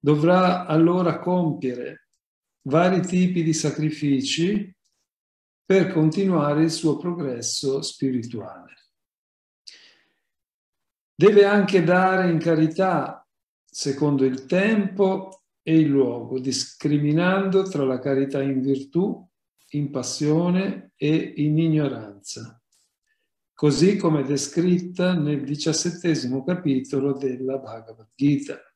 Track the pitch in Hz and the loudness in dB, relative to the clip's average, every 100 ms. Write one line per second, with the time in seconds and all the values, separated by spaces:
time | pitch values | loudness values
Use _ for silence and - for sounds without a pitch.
0 | 139 151 160 180 180 180 - 156 170 180 | 2 2 4 4 4 0 0 2 4 2
1 | 170 - 180 180 165 - 127 123 127 - | 0 -2 -2 -2 -2 -2 -6 -6 -10 -14
2 | _ _ _ _ _ _ 131 156 180 190 | _ _ _ _ _ _ 0 2 2 0
3 | - 180 185 175 165 156 151 143 151 151 | 0 0 2 0 0 0 -2 -2 -4 -2
4 | 143 135 - 156 175 208 - _ _ _ | -2 0 -2 -2 -2 -2 -6 _ _ _
5 | _ _ _ _ _ _ _ 190 180 160 | _ _ _ _ _ _ _ 2 2 2
6 | 156 175 196 170 147 147 160 160 160 147 | 2 2 0 2 0 2 0 0 -2 -2
7 | 175 170 143 120 113 - 139 135 135 - | -4 -6 -6 -6 -6 -4 -4 -4 -6 -4
8 | 135 127 117 117 95 - - - _ _ | -4 -4 -6 -12 -12 -16 -20 -20 _ _
9 | _ _ _ _ _ _ - - _ _ | _ _ _ _ _ _ -20 -20 _ _
10 | _ _ _ _ _ _ _ _ _ _ | _ _ _ _ _ _ _ _ _ _
11 | _ - 190 208 202 208 190 190 165 180 | _ 4 6 8 6 4 4 2 4 4
12 | 185 185 180 165 170 160 156 160 190 165 | 4 2 2 0 0 2 2 2 0 0
13 | 131 - _ _ _ _ _ - 143 135 | -4 -10 _ _ _ _ _ -8 -6 0
14 | 151 139 135 127 - 180 202 214 190 190 | 0 2 2 0 -2 0 2 2 0 0
15 | 190 175 - - _ _ - 160 151 139 | 0 0 -8 -20 _ _ 2 4 4 2
16 | 123 120 117 127 131 123 - - 147 147 | 0 -2 -8 -6 -4 -6 -8 -6 -2 0
17 | 147 156 180 196 196 190 190 147 135 127 | 0 0 0 0 0 0 0 -2 -2 -2
18 | 139 135 135 143 139 131 131 135 - 170 | -2 -2 0 -2 -2 -2 -2 -2 -2 -2
19 | 202 - - _ _ _ _ 147 139 139 | -2 -4 -14 _ _ _ _ -6 -4 -6
20 | 123 - 147 156 175 180 202 - - _ | -6 -4 0 2 2 0 -2 -8 -14 _
21 | 147 160 - - 151 151 165 151 139 117 | -2 0 -2 -4 0 2 2 2 0 -4
22 | 107 101 - - 117 - _ _ _ _ | -12 -18 -16 -14 -16 -20 _ _ _ _
23 | _ _ _ _ _ _ 151 131 180 208 | _ _ _ _ _ _ 2 4 2 4
24 | 170 156 131 139 - - 180 180 180 - | 0 0 0 -4 -2 -2 2 0 -2 -2
25 | 180 180 147 143 131 147 160 156 175 170 | -2 0 -2 -2 -4 -4 -2 -2 -4 -4
26 | 175 151 123 131 135 180 147 131 131 139 | -2 -2 -2 -6 -4 -4 -2 -2 -2 -2
27 | 139 131 135 123 131 135 - 113 110 110 | -2 -2 -4 -4 -6 -6 -10 -18 -18 -20
28 | - _ 143 139 - - _ | -20 _ 0 0 -4 -14 _